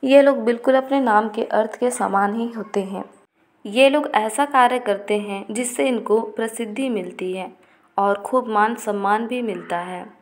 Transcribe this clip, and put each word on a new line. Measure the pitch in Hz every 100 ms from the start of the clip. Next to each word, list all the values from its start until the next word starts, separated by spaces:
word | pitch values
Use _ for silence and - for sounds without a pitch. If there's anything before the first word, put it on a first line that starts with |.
ये | 269 277
लोग | 285 262
बिल्कुल | 220 233 - 262
अपने | 262 277
नाम | 254 208 220
के | 214
अर्थ | - 208 220 -
के | 247
समान | 247 196 196 202 220
ही | 233
होते | 226 202 208
हैं। | 190 190 - _ _ _ _ _ 214
ये | 208 269
लोग | 285 - -
ऐसा | 220 220 190
कार्य | 262 240 254
करते | 240 196 202 208
हैं | 208 196 196
जिससे | 220 247 - 277
इनको | 240 - 214
प्रसिद्धि | 220 214 226 220 226 214 269
मिलती | 220 180 180 185
है | 185 185 - _ _ _ -
और | 202 202
खूब | - 262 233
मान | 214 214 226
सम्मान | - 202 196 208 233
भी | 247
मिलता | 233 180 175 175
है। | 175 180 202 -